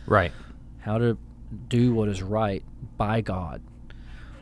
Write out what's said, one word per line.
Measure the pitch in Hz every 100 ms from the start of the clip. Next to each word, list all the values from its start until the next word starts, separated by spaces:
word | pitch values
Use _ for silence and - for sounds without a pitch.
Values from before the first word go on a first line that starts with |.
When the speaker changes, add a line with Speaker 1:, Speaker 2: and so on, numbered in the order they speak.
| -
Speaker 1:
Right. | 104 87 - - - - -
Speaker 2:
How | 107 110
to | 120 107 - - - 107 -
do | 120 123
what | 113 104
is | 90
right | 92 107 107 95 - - - -
by | 104 113
God. | 104 92 82 57 - - - - - - - -